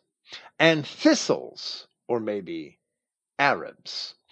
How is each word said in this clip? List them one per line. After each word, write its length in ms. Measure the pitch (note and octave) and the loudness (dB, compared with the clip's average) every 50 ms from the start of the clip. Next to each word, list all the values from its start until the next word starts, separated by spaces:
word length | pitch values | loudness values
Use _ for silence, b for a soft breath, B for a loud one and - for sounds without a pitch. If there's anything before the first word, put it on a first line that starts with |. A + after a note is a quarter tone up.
| _ _ _ _ _ B B B B B B - | _ _ _ _ _ B B B B B B 4
"and 260 | D#3 E3 D#3+ D3+ C#3 | 4 4 4 4 0
thistles," 1000 | - - - - D4+ D4+ - - - A#2+ C#2 B1+ - - - - - - - - _ _ _ _ | -8 -2 4 4 6 6 4 2 0 -2 -2 -2 -12 -14 -14 -12 -12 -12 -14 -18 _ _ _ _
or 120 | - A#2+ A#2 | -4 -4 -2
maybe 600 | G#2+ G#2+ G#2 G2+ F#2 E2 E2+ E2 D2+ D2 - _ _ _ _ _ _ _ _ _ _ _ _ - | -2 -4 -4 -4 -6 -8 -10 -10 -10 -12 -18 _ _ _ _ _ _ _ _ _ _ _ _ 0
Arabs, 760 | C#3 C#3+ A2+ E2 - - - _ - - - - - - - _ _ B | 2 2 2 0 -4 -10 -14 _ -16 -14 -12 -12 -14 -14 -18 _ _ B